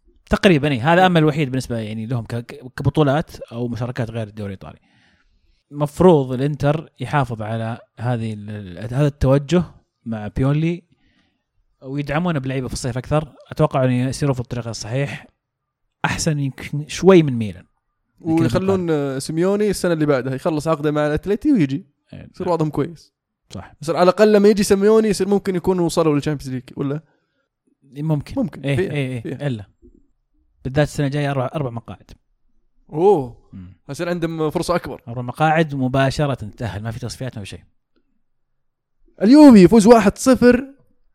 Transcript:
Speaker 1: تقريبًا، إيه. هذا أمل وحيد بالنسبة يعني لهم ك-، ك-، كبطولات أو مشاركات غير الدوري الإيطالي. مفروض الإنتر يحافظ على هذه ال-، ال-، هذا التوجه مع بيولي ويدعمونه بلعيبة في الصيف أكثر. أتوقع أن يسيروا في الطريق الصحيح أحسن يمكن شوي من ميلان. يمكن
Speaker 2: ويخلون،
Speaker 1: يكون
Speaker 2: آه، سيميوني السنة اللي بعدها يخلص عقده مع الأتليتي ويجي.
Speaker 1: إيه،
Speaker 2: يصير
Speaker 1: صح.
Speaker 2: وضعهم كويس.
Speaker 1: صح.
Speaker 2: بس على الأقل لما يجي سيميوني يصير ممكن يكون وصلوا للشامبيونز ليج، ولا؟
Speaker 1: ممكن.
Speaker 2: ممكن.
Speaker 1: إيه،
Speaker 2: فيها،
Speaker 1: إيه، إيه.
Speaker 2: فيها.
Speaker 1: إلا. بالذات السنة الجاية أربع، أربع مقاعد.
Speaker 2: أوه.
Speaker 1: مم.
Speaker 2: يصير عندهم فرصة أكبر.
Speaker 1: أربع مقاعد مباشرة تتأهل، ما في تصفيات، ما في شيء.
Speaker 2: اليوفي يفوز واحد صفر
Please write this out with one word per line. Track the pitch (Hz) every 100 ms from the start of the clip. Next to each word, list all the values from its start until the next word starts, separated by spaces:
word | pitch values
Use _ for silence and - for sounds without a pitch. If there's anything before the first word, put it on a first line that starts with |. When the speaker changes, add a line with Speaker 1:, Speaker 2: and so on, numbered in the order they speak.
| _ _ -
Speaker 1:
تقريبًا، | 208 214 156 147
إيه. | 135 135
هذا | 170 185
أمل | 175
وحيد | 156 147 135
بالنسبة | 131 - 117
يعني | 110 110 110
لهم | 123
ك-، | 107
ك-، | 120 117 - 127 -
كبطولات | 139 - 147 143 175 - -
أو | 117 123
مشاركات | 110 120 123 113
غير | 113 107
الدوري | 107 101
الإيطالي. | 95 80 - _ _ _ _ _ _ _ _ _
مفروض | 143 147 - 185 160 131
الإنتر | 127 143 143 143 156 151 -
يحافظ | 120 147 123 113
على | 107 113 113 120 _ -
هذه | 113 120 113
ال-، | 104 104
ال-، | 107 98 85 117
هذا | 123 147
التوجه | - 135 139 143 170 160 - _ _
مع | - 113 104 -
بيولي | 135 147 160 175 _ _ _ _ _ _ _ _ _ _
ويدعمونه | 135 139 143 147 180 156
بلعيبة | 131 131 123
في |
الصيف | - 131 123
أكثر. | - 147 160 - -
أتوقع | - 151 143
أن | 131
يسيروا | 123 131 127 143
في | 127
الطريق | 120 120 117
الصحيح | 107 104 127 139 - - _ _ _ _ _ _ _
أحسن | - 92 - 147
يمكن | 139 - - 143 151
شوي | - 175 185
من | 151
ميلان. | 120 107 87 - _ _ _ _ _ 160
يمكن | 165
Speaker 2:
ويخلون، | 165 180 190 196
Speaker 1:
يكون | 170
Speaker 2:
آه، | 156 139 135
سيميوني | - 160 185 202 208
السنة | 185 180
اللي | 165 151
بعدها | 135 127
يخلص | 131 175 151 160
عقده | 156 151
مع | 147 147
الأتليتي | 151 180 208 302
ويجي. | 262 139 139 - _ _
Speaker 1:
إيه، | - 76
Speaker 2:
يصير | - 180
Speaker 1:
صح. |
Speaker 2:
وضعهم | 165 156
كويس. | 147 143 160 _ _ _ _ _
Speaker 1:
صح. | 98 - -
Speaker 2:
بس | 143
على | 160
الأقل | 180 180 214
لما | 208 202
يجي | 208
سيميوني | 208 196 202 220 220
يصير | 185 190
ممكن | 202 196 185
يكون | 185 185
وصلوا | 170 175 160
للشامبيونز | 147 147 147 135
ليج، | 127 - -
ولا؟ | 143 147 - _ _ _ _ _ _ _ 139 123
Speaker 1:
ممكن. | 156 147 - 277
Speaker 2:
ممكن. | 220 -
Speaker 1:
إيه، | 139 139
Speaker 2:
فيها، | 190
Speaker 1:
إيه، | 147 131
إيه. | 127
Speaker 2:
فيها. | 131 131 143
Speaker 1:
إلا. | 113 101 _ - _ _ _ _ _ _ _
بالذات | 131 135 147
السنة | - 143
الجاية | 143 143
أربع، | 139 123
أربع | 156 135
مقاعد. | 113 - 95 _ - _ _ _ _ _ _ _
Speaker 2:
أوه. | 151 190 185 123 117 _
Speaker 1:
مم. | 98 92 95 -
Speaker 2:
يصير | 139 170
عندهم | 175 165 165 156
فرصة | 170 165 175
أكبر. | 156 117 -
Speaker 1:
أربع | 120
مقاعد | 123 - 156 156 160
مباشرة | 143 127 135 135 127 147
تتأهل، | 127 107 - 113 90
ما | 113
في | 113
تصفيات، | 117 - 131 107
ما |
في | 95
شيء. | 87 _ _ _ _ _ _ _ _ _ _ _ _ _ _ _ -
Speaker 2:
اليوفي | 196 294 294 220
يفوز | 170 233 196
واحد | 233 202 -
صفر | 254 247 240 247 269 - _ _ _